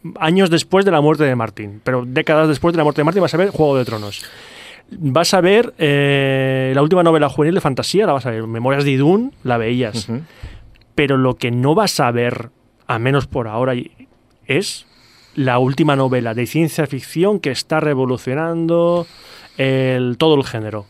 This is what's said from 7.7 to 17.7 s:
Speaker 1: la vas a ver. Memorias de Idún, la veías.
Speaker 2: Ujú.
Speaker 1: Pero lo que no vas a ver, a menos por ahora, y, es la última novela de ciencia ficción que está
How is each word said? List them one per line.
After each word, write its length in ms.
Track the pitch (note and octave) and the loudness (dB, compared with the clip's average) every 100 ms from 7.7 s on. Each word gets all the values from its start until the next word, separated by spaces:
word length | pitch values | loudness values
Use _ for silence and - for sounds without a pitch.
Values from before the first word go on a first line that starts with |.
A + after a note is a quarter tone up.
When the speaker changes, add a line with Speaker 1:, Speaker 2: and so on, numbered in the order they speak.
| B2+ A#2 F3+ G#3 | -2 -2 0 2
Speaker 1:
la 80 | |
vas 120 | C#3 B2+ | 0 -2
a 40 | |
ver. 160 | A2+ A2+ | -6 -6
Memorias 380 | A2+ B2 C#3 C#3+ | -4 -2 0 0
de 60 | |
Idún, 420 | C3+ C#3 G3 B3+ - | 2 4 2 0 -8
la 140 | C3 A#2 | -2 -2
veías. 500 | A2+ B2 A#2 A2+ G#2+ | 0 -2 -2 -6 -6
Speaker 2:
Ujú. 140 | A2+ D#3+ - - - - - _ - | -8 -8 -18 -18 -18 -20 -20 _ -2
Speaker 1:
Pero 220 | C#3 C3+ | 0 2
lo 180 | C3 A#2+ | 2 0
que 160 | B2 | -2
no 240 | A#2+ C3 E3 | 0 2 2
vas 240 | G#3 - | 0 0
a 100 | C3 | 0
ver, 380 | A#2+ A#2+ A#2 A#2 _ _ _ - | 2 -2 -4 -12 _ _ _ -6
a 100 | A#2 | -2
menos 300 | A#2+ C#3 C3+ | 0 0 -2
por 220 | C3+ A2+ | -6 -4
ahora, 260 | G#2+ B2+ B2 | -2 -2 -2
y, 160 | - _ - _ _ _ - | -8 _ -20 _ _ _ -4
es 400 | C3+ G#3 - - _ _ _ _ - | -2 -2 -10 -18 _ _ _ _ -2
la 240 | C3+ B2 | 0 2
última 360 | C3 C3+ D3+ C#3 | 2 2 2 2
novela 380 | C3+ B2+ A#2 | 2 0 -2
de 140 | A2+ A#2+ | -4 -4
ciencia 400 | D3+ E3 - D3 | -2 -2 -2 -4
ficción 520 | C3+ - D#3 F#3 G#3 | -6 -8 0 0 2
que 120 | D3+ | -2
está 280 | A#2+ - | -6 -2